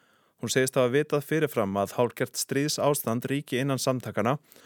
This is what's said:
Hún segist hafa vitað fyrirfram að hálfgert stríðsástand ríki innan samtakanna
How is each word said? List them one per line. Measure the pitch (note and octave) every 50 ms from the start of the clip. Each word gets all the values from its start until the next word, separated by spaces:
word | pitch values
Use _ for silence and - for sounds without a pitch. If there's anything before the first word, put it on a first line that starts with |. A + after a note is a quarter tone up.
| _ _ _ _ _ _ _ _ -
Hún | A2+
segist | - C3+ C3 C3 -
hafa | C#3 B2+ B2
vitað | B2 C#3+ D3+ - D3+ D3 -
fyrirfram | - D#3 D#3+ D3+ C#3 - A#2+ G#2 G2 G2 G2+
að | G2 F#2+ -
hálfgert | - B2 A2+ - - C3 - -
stríðsástand | - - - C3+ C3+ C#3+ D3+ - - A2+ C#3+ D3 - - A#2 A2+ B2 - B2+
ríki | C3+ C#3+ D3+ - F3+ - C#3
innan | C#3+ C3+ B2
samtakanna | - C3+ B2+ B2+ - A2 - A2 G#2 A#2 D3 D3+ - _ - - -